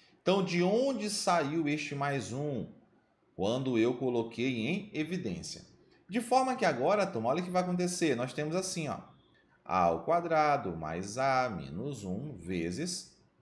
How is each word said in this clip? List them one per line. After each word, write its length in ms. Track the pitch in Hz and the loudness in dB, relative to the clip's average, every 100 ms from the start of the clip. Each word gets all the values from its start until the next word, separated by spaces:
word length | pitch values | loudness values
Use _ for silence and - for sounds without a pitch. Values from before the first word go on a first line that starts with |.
| _ _ | _ _
Então, 220 | - 196 | 0 2
de 180 | 180 175 | 2 2
onde 480 | 180 220 277 247 208 | 4 4 2 0 -4
saiu 580 | 208 - 175 143 165 147 | -2 2 2 2 0 0
este 280 | 151 - 139 | -2 -4 -4
mais 380 | 143 139 98 | -2 -2 -4
um? 340 | 123 147 127 82 - _ _ _ _ _ - | -4 -4 -4 -6 -12 _ _ _ _ _ -4
Quando 420 | 98 123 131 117 | 0 0 2 4
eu 180 | 117 123 | 4 4
coloquei 720 | 131 120 113 - 127 120 113 | 0 0 -2 -2 -2 0 -2
em 220 | 196 202 | -2 -4
evidência. 720 | 151 156 180 117 90 90 - - - _ _ - | -6 -4 -4 -4 -6 -8 -12 -16 -20 _ _ -8
De 100 | 208 | -6
forma 360 | 226 254 262 247 | 2 2 4 2
que 100 | 185 | 2
agora, 400 | 123 143 208 190 | 2 2 4 2
turma, 240 | 117 113 | 0 0
olha 120 | 160 | 0
o 40 | 180 | 0
que 60 | |
vai 100 | 180 | 0
acontecer. 540 | 180 180 180 175 165 120 | 0 0 0 0 2 2
Nós 180 | 131 | 0
temos 220 | - 151 175 | -4 -2 -2
assim, 320 | 185 175 147 | -2 -4 -4
ó. 100 | 98 - - _ _ _ _ | -6 -10 -20 _ _ _ _
A 200 | - 92 | -2 4
ao 200 | 85 82 | 4 4
quadrado 720 | - 170 170 156 151 139 101 82 | 2 0 2 4 4 4 0 -4
mais 420 | 78 85 101 113 | -4 -6 -4 -2
A 320 | 135 131 127 | 2 2 2
menos 540 | 180 67 80 135 127 | -2 -6 -8 -6 -6
um 320 | 95 95 147 104 | -6 -6 -6 -10
vezes 800 | 85 92 82 90 180 - - _ _ _ | -4 -2 -2 -4 -6 -8 -12 _ _ _